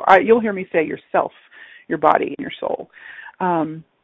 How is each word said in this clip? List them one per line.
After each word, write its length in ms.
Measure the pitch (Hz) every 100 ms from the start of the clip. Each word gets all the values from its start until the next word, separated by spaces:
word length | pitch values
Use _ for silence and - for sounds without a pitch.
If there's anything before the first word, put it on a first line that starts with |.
| -
I, 120 | 190
you'll 200 | 220 233
hear 140 | 220
me 120 | 190 190
say 140 | 170 151
yourself, 480 | 127 - 180 - - _ - - - -
your 80 | 160
body, 300 | 151 - -
and 120 | -
your 140 | - -
soul. 320 | - - - - - - - -
Um, 420 | 185 170 156 160 - _